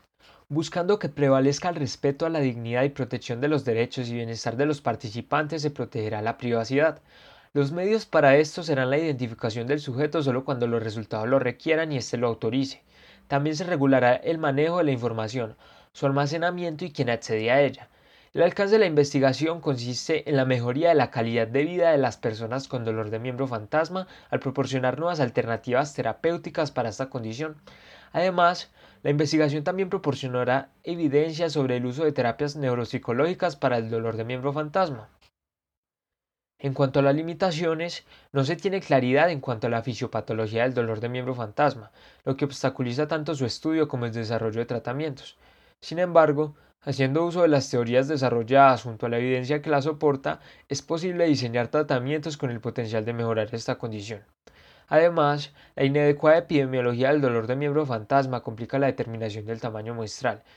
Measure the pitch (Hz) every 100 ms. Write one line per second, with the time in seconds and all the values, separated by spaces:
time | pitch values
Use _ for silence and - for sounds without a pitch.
0 | _ _ - _ _ 147 151 180 175 208
1 | 175 147 139 135 135 143 180 165 127 -
2 | 139 139 165 165 135 120 117 120 139 139
3 | 127 120 - 120 147 151 - 113 123 -
4 | 120 117 117 113 120 117 147 147 123 110
5 | 113 104 - 147 151 160 147 147 117 117
6 | 107 107 107 117 123 117 113 135 156 156
7 | _ - - - _ 143 139 175 190 220
8 | - 160 143 143 156 - 156 135 131 143
9 | 165 127 120 113 117 120 117 151 143 123
10 | 151 165 139 123 135 127 120 117 110 110
11 | 104 110 113 135 123 120 - 156 160 135
12 | - 120 120 110 113 131 135 - _ _
13 | - - _ 139 151 151 180 165 139 135
14 | 120 123 147 165 156 135 160 175 151 127
15 | 117 110 110 127 110 - - - _ -
16 | 139 139 143 160 175 180 175 151 180 -
17 | 120 117 - 110 113 131 139 135 - _
18 | _ _ _ - 170 185 196 220 190 147
19 | 143 139 135 123 156 170 156 127 120 123
20 | - 160 - 139 131 127 120 131 170 156
21 | 120 123 117 117 113 131 160 180 165 147
22 | 127 - 120 107 113 131 135 127 113 110
23 | 107 110 127 123 135 117 107 156 165 185
24 | 185 - - 135 139 135 127 131 127 127
25 | 170 165 123 127 113 113 - 123 151 -
26 | 113 110 165 170 143 170 147 - 117 107
27 | 135 127 110 113 156 151 - - - -
28 | - - 185 180 175 180 - _ - _
29 | 139 147 151 151 151 151 151 185 185 190
30 | 151 127 131 123 123 131 - _ - 170
31 | 156 143 160 156 165 147 131 123 123 127
32 | 151 143 117 - 147 147 131 120 113 -
33 | - 120 160 185 175 147 135 120 113 113
34 | 113 110 113 127 135 147 151 190 175 120
35 | 110 _ _ _ _ _ _ _ _ _
36 | _ _ _ _ _ _ 139 131 135 139
37 | 139 147 165 170 190 160 170 160 170 -
38 | - - _ 139 135 170 196 190 - 139
39 | 123 135 170 147 135 113 120 117 120 113
40 | 120 110 107 113 110 113 127 123 113 107
41 | 120 127 127 123 110 123 147 117 104 _
42 | - _ 135 135 139 - 135 - 123 123
43 | 151 160 151 147 123 - 160 160 143 127
44 | 120 113 110 113 110 110 120 120 120 135
45 | 156 131 - - _ _ _ _ - 160
46 | 180 165 156 147 151 - _ _ - 123
47 | 131 147 170 175 170 143 - 120 117 123
48 | 139 151 127 120 113 135 135 120 120 110
49 | 120 117 127 127 127 151 160 143 143 151
50 | 156 139 - - - - _ 139 - 165
51 | 180 175 165 135 120 120 117 151 151 131
52 | 127 156 160 147 131 117 120 120 113 113
53 | 107 117 117 110 107 117 123 123 117 107
54 | 104 104 - _ - _ - - _ 151
55 | 170 165 147 147 147 - - - 139 143
56 | 147 147 156 165 170 151 131 127 120 120
57 | 131 151 135 117 113 135 147 143 143 113
58 | 107 139 131 120 - 110 117 135 135 127
59 | 113 113 110 107 104 113 120 107 110 117
60 | 107 - 123 101 _